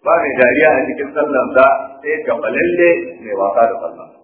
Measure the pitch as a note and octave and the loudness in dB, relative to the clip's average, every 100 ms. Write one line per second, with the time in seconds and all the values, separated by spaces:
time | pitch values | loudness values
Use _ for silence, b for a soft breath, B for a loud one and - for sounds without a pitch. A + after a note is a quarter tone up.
0 | - E3+ - B2+ B2 C3 D#3 C3+ C3 - | 2 0 0 2 2 4 2 2 -2 -6
1 | C#3 D3 D3 C3+ B2 B2+ C3+ C3+ - - | -8 -4 -2 0 0 4 4 2 -4 -12
2 | D3 D#3 C3+ A#2 - - E3+ F3 F3 E3+ | -6 -6 -4 -4 -4 -2 -2 2 2 2
3 | - - A2+ G2 G2 G2 A#2 F2+ E2 - | -2 -14 -10 -4 -2 2 0 0 -10 -14
4 | - _ | -20 _